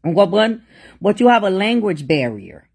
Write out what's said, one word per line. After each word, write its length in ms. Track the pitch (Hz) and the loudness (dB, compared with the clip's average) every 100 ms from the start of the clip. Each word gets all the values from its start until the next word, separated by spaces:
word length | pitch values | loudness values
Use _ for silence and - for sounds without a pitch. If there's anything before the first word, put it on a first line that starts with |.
ou 140 | 165 170 | -2 0
konprann, 460 | 196 202 220 226 _ _ - - | 2 2 0 -2 _ _ -20 -6
but 180 | 196 208 | -4 2
you 80 | 240 | 4
have 160 | 233 | 4
a 60 | 202 | 2
language 560 | 190 214 240 208 160 139 | -2 0 0 -2 -4 -2
barier 580 | 156 123 107 90 73 _ | -2 -2 -6 -16 -20 _